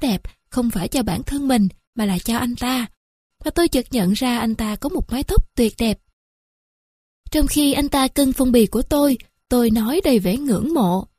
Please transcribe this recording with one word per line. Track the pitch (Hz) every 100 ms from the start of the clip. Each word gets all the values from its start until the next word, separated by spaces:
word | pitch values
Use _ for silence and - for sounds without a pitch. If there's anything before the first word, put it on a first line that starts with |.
đẹp, | 277 190 - - _
không | - 240
phải | 220 -
cho | 285
bản | 214 165
thân | - 285 277
mình, | 247 196 - _ -
mà | 208
là | 180
cho | - 233
anh | 247 240
ta." | 247 254 233 _ _ _ _ _
Và | 302
tôi | 320 339
chợt | 262 247
nhận | 254 180
ra | 208 254 240
anh | 226 220
ta | 220 214
có | 285
một | 370 -
mái | 247
tóc | 285 427 - -
tuyệt | 226 -
đẹp. | 233 202 _ _ _ _ _ _ _ _ _ _ _ _ -
Trong | 302 285
khi | 294 285
anh | 277 285
ta | 285 262
cân | - 269
phong | 254 254
bì | 240 214
của | 214
tôi, | 262 294 285 254 - _ _
tôi | 247 233
nói | 220 220 311
đầy | 339 240
vẻ | 180 233
ngưỡng | 285 208 277
mộ: | 320 185 180 208